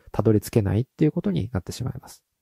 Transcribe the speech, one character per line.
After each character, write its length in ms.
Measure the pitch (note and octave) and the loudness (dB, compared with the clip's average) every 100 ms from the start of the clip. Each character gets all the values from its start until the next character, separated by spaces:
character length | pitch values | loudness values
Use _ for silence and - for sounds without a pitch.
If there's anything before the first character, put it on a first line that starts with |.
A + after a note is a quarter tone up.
| - | -16
た 120 | - | 0
ど 100 | A2 | 4
り 80 | G#2+ | 4
着 100 | - | 2
け 120 | A#2 | 0
な 120 | G2+ | 2
い 60 | G2 | 0
っ 40 | |
て 200 | B2+ - | -2 0
い 40 | D3+ | 0
う 40 | |
こ 100 | F3 | 0
と 80 | G3+ | -4
に 180 | F3 G#2+ | -4 -4
な 80 | - | -6
っ 20 | |
て 80 | - | -8
し 140 | - | -10
ま 80 | B2 | -8
い 20 | - | -10
ま 80 | - | -14
す。 160 | - _ _ | -20 _ _